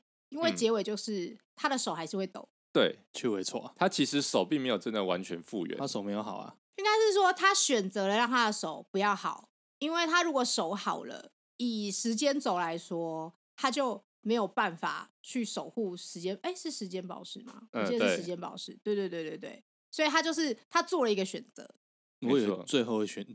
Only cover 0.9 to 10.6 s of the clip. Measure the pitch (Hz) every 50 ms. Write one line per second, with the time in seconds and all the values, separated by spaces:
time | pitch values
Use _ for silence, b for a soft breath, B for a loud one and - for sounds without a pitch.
0.9 | 214 202 - 226 214 190 175 - 220 - _ _ _ - - 294 269 247 - 214
1.9 | 160 165 165 160 - 190 190 185 - - - - _ _ _ _ - 156 107 80
2.9 | - - _ _ - - - 120 104 95 92 - - 117 - - - - 175 190
3.9 | - - 139 - 143 143 139 - - 104 92 92 151 143 131 127 113 95 - 120
4.9 | 110 107 95 92 90 90 92 - 87 85 87 - - 190 165 - - - - -
5.9 | - 107 98 101 101 107 107 107 95 101 - - - _ _ _ _ - 392 415
6.9 | 427 440 440 427 381 403 381 359 370 - 349 392 403 - - - 262 220 185 190
7.9 | - 208 190 196 202 220 240 233 254 247 233 214 214 - - 165 151 151 165 -
8.9 | - 190 202 208 196 190 - 165 - - - _ _ _ _ _ _ _ 285 311
9.9 | 330 339 339 320 339 349 339 339 285 262 247 240 - -